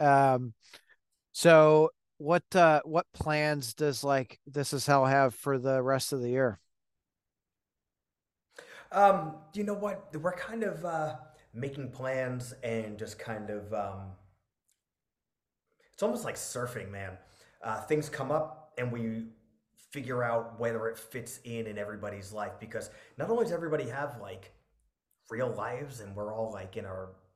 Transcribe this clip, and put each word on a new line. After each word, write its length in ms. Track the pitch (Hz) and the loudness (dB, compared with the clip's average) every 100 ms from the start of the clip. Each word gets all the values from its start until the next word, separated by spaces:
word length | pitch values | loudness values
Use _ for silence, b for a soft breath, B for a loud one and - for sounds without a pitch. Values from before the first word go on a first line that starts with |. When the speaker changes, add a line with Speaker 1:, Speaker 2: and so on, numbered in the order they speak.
Speaker 1:
Um, 540 | 147 139 139 127 123 - b b b b _ _ _ | 6 6 6 4 -2 -10 b b b b _ _ _
so 580 | - 170 160 156 156 156 - _ - | 4 10 10 10 8 6 2 _ -8
what, 260 | 147 175 - | 0 0 2
uh, 260 | 185 165 151 | 6 8 6
what 220 | 147 160 - | 2 -2 -2
plans 600 | - 156 151 151 147 123 | -4 -2 0 2 0 -4
does, 300 | - 151 127 | -2 -2 0
like, 360 | 139 135 123 - - | 2 0 0 -8 -10
This 260 | 139 139 | -6 -2
Is 140 | 139 135 | -2 4
Hell 180 | 139 | 6
have 300 | 131 139 135 | 6 6 4
for 240 | - 143 135 | 2 -2 -2
the 240 | 131 131 | 2 0
rest 300 | 127 135 - | 2 0 0
of 100 | 139 | -4
the 80 | 120 | 0
year? 300 | 127 131 101 _ _ _ _ _ _ _ _ _ _ _ _ _ _ _ _ _ _ _ B B B B | 2 2 0 _ _ _ _ _ _ _ _ _ _ _ _ _ _ _ _ _ _ _ B B B B
Speaker 2:
Um, 420 | 190 202 190 156 - - | 6 6 6 0 -10 -12
you 100 | 208 | -8
know 100 | 202 | -6
what? 400 | 202 208 190 - 156 | -4 -4 -6 -10 -4
We're 160 | 175 | -4
kind 300 | 180 - 226 | -4 -8 -6
of, 220 | 208 156 | -6 -4
uh, 320 | 170 160 151 - - b b | -4 -4 -4 -6 -14 b b
making 380 | 110 139 143 131 | -10 -8 -8 -10
plans 640 | - 131 131 127 127 120 - | -8 -4 -2 -2 -4 -8 -10
and 340 | 117 113 110 104 | -6 -4 -4 -8
just 220 | 110 - | -12 -10
kind 320 | - 107 104 | -10 -8 -8
of, 240 | 104 95 | -8 -6
um, 380 | 107 98 95 95 95 _ _ _ _ _ _ _ _ _ _ _ _ _ _ _ _ _ | -6 -4 -8 -14 -16 _ _ _ _ _ _ _ _ _ _ _ _ _ _ _ _ _
it's 100 | - | -4
almost 220 | 214 247 | -4 -2
like 120 | 123 104 | -6 -10
surfing, 540 | - 123 123 120 95 | -10 -8 -8 -8 -12
man. 280 | 98 95 95 b b b b | -10 -12 -14 b b b b
Uh, 180 | 113 110 | -8 -6
things 260 | - 151 151 | -2 -2 -2
come 220 | - 127 | -6 -4
up 420 | 151 - - - - | -2 -4 -10 -16 -8
and 140 | 123 | -6
we 340 | 117 113 113 113 - _ _ _ _ _ | -4 -6 -6 -10 -16 _ _ _ _ _
figure 320 | 143 131 123 | -12 -6 -2
out 360 | 120 117 113 113 | 0 0 -4 -4
whether 280 | 117 113 113 | -2 -2 -4
it 100 | 113 | -6
fits 420 | - 123 113 - | -10 -12 -12 -14
in, 220 | 123 117 110 | -10 -8 -6
in 120 | 104 | -6
everybody's 540 | 104 107 101 98 95 | -8 -8 -8 -10 -10
life, 200 | 107 101 - | -8 -8 -8
because 300 | 110 110 - B B B | -10 -10 -10 B B B
not 140 | 170 | -2
only 140 | 233 | 0
does 80 | 220 | 0
everybody 360 | 170 165 151 123 | -2 -2 -2 -2
have, 320 | 131 143 120 | -6 -8 -8
like, 320 | 98 98 - _ _ _ _ _ _ _ - | -14 -16 -18 _ _ _ _ _ _ _ -10
real 180 | 113 127 | -4 -2
lives 520 | 104 110 127 143 120 | -2 -6 -6 -10 -12
and 140 | 101 | -12
we're 180 | 101 104 | -8 -6
all, 200 | 110 113 | -6 -6
like, 240 | 101 95 107 | -6 -10 -10
in 80 | |
our 260 | 98 92 95 - _ | -10 -10 -12 -16 _